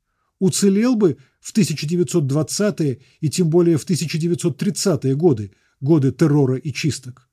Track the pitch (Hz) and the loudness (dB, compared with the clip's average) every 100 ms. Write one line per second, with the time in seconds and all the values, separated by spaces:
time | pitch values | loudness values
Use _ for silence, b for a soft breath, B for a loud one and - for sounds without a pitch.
0 | _ _ _ _ 190 - 196 196 240 233 | _ _ _ _ -2 2 2 2 2 2
1 | 190 b b b - 226 165 147 147 175 | 2 b b b -4 0 0 -2 -4 -2
2 | 180 175 135 147 151 - 208 - 151 120 | 0 0 0 0 -2 -2 -2 0 -4 -4
3 | b b 151 - 165 170 170 156 - 156 | b b -4 0 2 2 4 2 0 -4
4 | 160 160 170 175 175 123 180 151 196 151 | -2 -4 -2 -2 -4 -4 -4 -2 -2 0
5 | 135 135 170 110 98 - _ _ 135 160 | -2 2 2 2 -4 -16 _ _ 0 2
6 | 135 127 165 147 131 127 151 - 156 - | 2 2 2 4 2 0 -6 -6 -4 -6
7 | 127 - _ | -10 -20 _